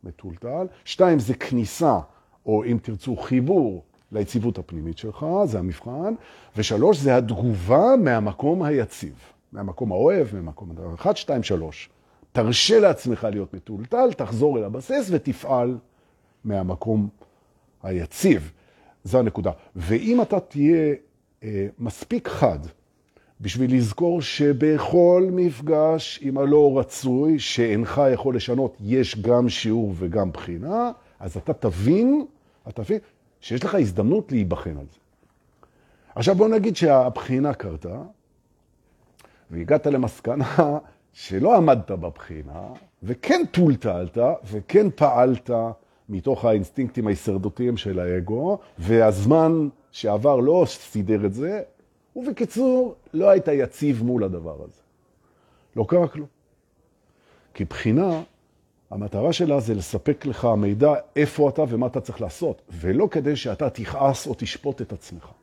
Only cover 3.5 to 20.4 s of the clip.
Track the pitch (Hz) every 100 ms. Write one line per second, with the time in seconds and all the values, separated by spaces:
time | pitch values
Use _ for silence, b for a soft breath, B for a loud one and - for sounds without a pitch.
3.5 | 190 123 92 - _ _ 107 98 120 113
4.5 | 104 85 82 80 80 110 - 151 185 190
5.5 | 110 90 85 117 131 190 226 B B B
6.5 | 107 104 104 151 160 139 127 117 104 120
7.5 | 104 87 135 220 262 165 117 107 - 139
8.5 | 180 151 143 107 - 80 62 - _ _
9.5 | 101 98 87 117 92 117 196 131 98 82
10.5 | 76 90 82 87 82 185 208 - 135 104
11.5 | 90 80 - - b b b b - 113
12.5 | 120 - 220 208 - 127 110 113 104 95
13.5 | 95 - 101 117 233 254 - 107 110 147
14.5 | 131 104 117 - 269 208 170 - - 139
15.5 | 131 123 120 _ _ _ _ _ _ 110
16.5 | 101 92 90 113 107 101 _ b b b
17.5 | b b _ 98 90 82 - 190 110 76
18.5 | - b b b b 92 127 117 - 92
19.5 | 82 b 92 82 113 220 240 220 196